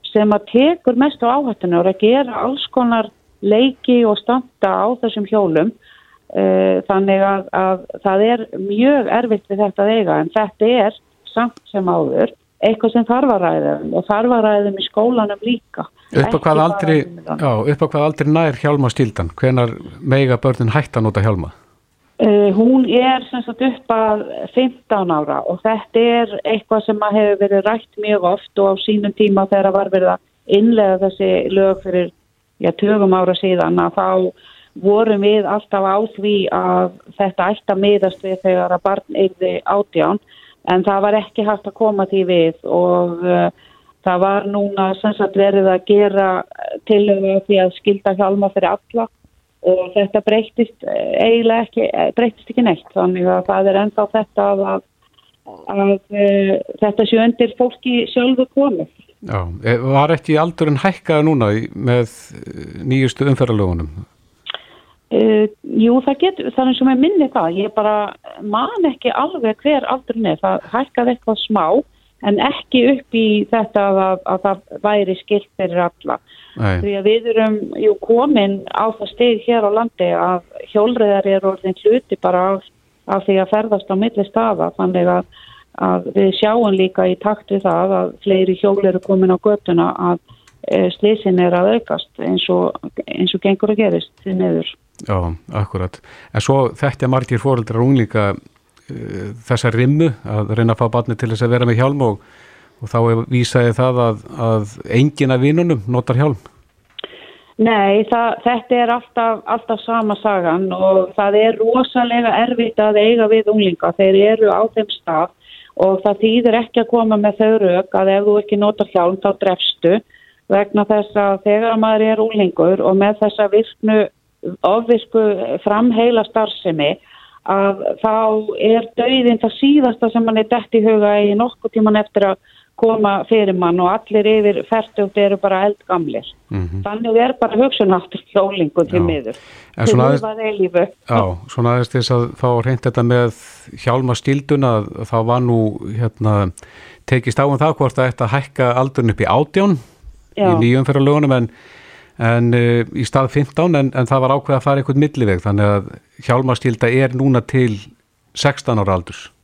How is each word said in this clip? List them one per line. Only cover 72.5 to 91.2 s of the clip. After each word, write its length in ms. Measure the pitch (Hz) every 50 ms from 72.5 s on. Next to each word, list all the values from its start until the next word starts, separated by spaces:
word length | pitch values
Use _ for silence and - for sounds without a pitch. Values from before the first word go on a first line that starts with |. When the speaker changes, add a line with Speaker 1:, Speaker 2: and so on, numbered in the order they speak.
| 285 - - _ - 254 233
Speaker 1:
upp 280 | 247 277 262 - _ -
í 120 | 226 226 214 208 208 202
þetta 360 | 202 - 226 214 220 - 208
að, 180 | 202 196 196 190
að, 200 | 190 190 190 185 185
að 180 | - 185 190
það 400 | - 202 196 190 _ _ - -
væri 340 | - 208 208 208 202 185 190
skylt 300 | 185 - - 208 202 202 _ _
fyrir 280 | _ 190 180 170 175
alla. 380 | 175 170 _ _ - 143 123 - _ _ - - - - -
Speaker 2:
Nei. 160 | - 117 101 92 87
Speaker 1:
Því 120 | 87 202 202
að 140 | - 190
við 220 | 208 220 233 226 233
erum 280 | 226 220 220 220 214 214 - - -
jú 180 | - 214 214 208 202
komin 560 | - - 226 233 254 294 294 233 196 196 196 196 -
á 200 | - - - 202
það 240 | 220 214 220 208 196 -
stig 320 | - 240 247 233 214 -
hér 200 | - 240 233 214
á 60 | 202
landi 380 | 208 220 233 233 _ - 180 175
að 320 | 175 170 170 180 185 175 - _ - - -
hjólreiðar 640 | - - 214 208 233 247 240 220 208 202 196 196 202
eru 220 | 196 190 190 190 190
orðin 240 | 190 - 190 185 -
hluti 400 | - 208 220 247 - _ 196 -
bara 240 | - 180 180 180 180 190
af, 180 | 196 190 - - _ _ _ _ _ _ _ -
af 140 | 190 196 196
því 120 | - 196 190
að 140 | 190 190 -
ferðast 360 | 214 214 220 214 190 - -
á 80 | 196
milli 300 | 190 208 233 - 208 196
staða, 420 | 196 - 226 226 226 208 165 165 170 -
þannig 360 | - 190 185 180 180 175 180
að, 220 | 180 180 - _ _ - - - - - _ _ _
að 340 | - - 92 90 90 90 -
við 240 | - 196 196 190 190
sjáum 400 | - - 214 220 233 233 208 196
líka 320 | 190 190 185 185 - 185
í 80 | 185 180
takt 380 | 180 - 208 214 208 - - 101
við 80 | - 196
það 300 | 190 165 170 180 190 196
að 160 | 185 185 180 - -
fleiri 380 | - 202 190 190 190 185 185 185
hjól 180 | - 202 196 202
eru 200 | 196 190 180 180
komin 320 | - - 196 190 185 185 185
á 60 | 180
götuna 500 | - 214 208 202 _ - 175 170 170 175 -
að, 240 | - - 180 175 175 _ _ - _ _ _ _ _ -
eh, 260 | - - 185 190 180
slysin 480 | - - - 208 220 214